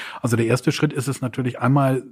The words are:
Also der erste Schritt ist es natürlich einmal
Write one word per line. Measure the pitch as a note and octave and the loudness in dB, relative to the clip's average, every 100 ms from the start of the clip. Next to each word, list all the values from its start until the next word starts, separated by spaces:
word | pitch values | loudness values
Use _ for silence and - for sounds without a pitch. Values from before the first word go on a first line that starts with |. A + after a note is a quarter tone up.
| - - | -14 -6
Also | B2 A#2 | 0 2
der | A2+ | 2
erste | B2 - | 2 0
Schritt | - D3+ | 0 0
ist | D3 C3 | -2 -6
es | C3 | -4
natürlich | B2+ A#2+ B2+ - | -6 -4 -4 0
einmal | B2 C#3+ C3+ C3 - | 2 4 4 0 -4